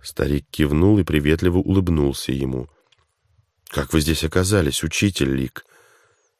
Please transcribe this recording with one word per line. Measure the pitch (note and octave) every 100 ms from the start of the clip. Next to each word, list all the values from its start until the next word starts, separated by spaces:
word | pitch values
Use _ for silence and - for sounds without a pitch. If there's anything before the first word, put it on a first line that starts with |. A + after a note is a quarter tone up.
Старик | - - D2 C#2+ -
кивнул | - D2+ D2 F#2 G#2+
и |
приветливо | F2 D#2 D2 E2 F#2 F2
улыбнулся | - F#2+ F2+ D#2+ C#2 C2 -
ему. | C2+ C2 B1+ B1+ _ _ _ _ _ _ _ _ _ -
«Как | - C#2
вы | D#2+
здесь | D2 D#2
оказались, | D#2+ F2+ F#2 G#2 D2+ -
учитель | D#2+ - G#2 - C2+
Лик?» | C2+ C2 - - _ _ _ _ _ _ _